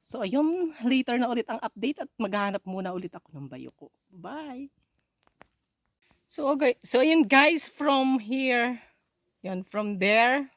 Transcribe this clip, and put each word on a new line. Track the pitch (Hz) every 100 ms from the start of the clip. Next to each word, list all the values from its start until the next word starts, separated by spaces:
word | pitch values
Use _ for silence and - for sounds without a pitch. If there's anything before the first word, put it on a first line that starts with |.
So, | - 240
ayun, | 202 254 311 339 339 -
later | 240 262 254 240
na | 247
ulit | 233 220
ang | 226
update | - - 233 294
at | 262 _
maghahanap | 214 208 202 196 -
muna | 190 190
ulit | 180 180 175
ako | _
ng | 151 139
bayuko. | 127 127 _ 143 _ _
Bye! | 185 185 277 302 254 277 _ _ _ _ _ _ _ - _ _ _ _ _ _ - -
So, | - 285
okay. | 285 277 247
So, | - 254
ayun, | 285 330
guys, | 233 269 294 330 -
from | - 294 277 262 262
here, | 208 262 262 247 240 247 - _ _ - - _
yun, | 185 185
from | 190 208 208 202
there | 196 214 240 269 269